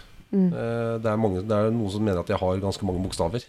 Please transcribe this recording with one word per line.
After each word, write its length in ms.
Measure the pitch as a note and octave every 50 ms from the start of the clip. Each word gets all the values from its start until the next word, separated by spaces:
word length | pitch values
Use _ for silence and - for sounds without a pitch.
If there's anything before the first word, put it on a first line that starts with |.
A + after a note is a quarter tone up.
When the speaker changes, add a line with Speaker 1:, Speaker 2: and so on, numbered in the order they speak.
| - - - - - - -
Speaker 1:
Mm. 140 | G3 F#3 F3+
Speaker 2:
Eh, 440 | E3+ A#2+ A#2 A#2 A#2 A#2 A#2 A#2 A#2 A2+
det 120 | A2 A2+ G#2+
er 80 | G#2+
mange, 240 | A2+ G#2+ F#2 F#2 F#2+
det 80 | A2 A2
er 140 | G#2 G#2+ A2
noen 220 | A2+ A#2 A2 G2 F#2
som 80 | G#2 A2
mener 220 | G#2+ F#2+ F2 E2+
at 80 | - G#2
jeg 80 | F#2
har 180 | G2 F#2 F#2 G2
ganske 280 | G2 G2 F#2+ - - F#2+
mange 160 | F#2 F2+ F#2
bokstaver. 400 | G2 - - F2 E2 G2+ A#2+ -